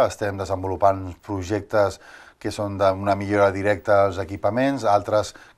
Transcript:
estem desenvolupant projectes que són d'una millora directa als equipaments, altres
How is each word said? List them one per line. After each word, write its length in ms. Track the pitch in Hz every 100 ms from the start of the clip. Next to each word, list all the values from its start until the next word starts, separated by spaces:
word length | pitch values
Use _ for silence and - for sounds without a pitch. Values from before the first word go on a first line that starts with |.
| 110
estem 300 | - 104 98
desenvolupant 640 | 95 92 95 92 98 95 92 87
projectes 760 | - 98 90 104 - 107 98 - - - - -
que 120 | 107
són 260 | 107 104 98
d'una 360 | 98 95 101 98
millora 360 | 98 104 98
directa 540 | 95 101 98 - 101 98
als 120 | 90
equipaments, 680 | 92 98 104 113 139 135 110
altres 480 | 104 101 107 101 - -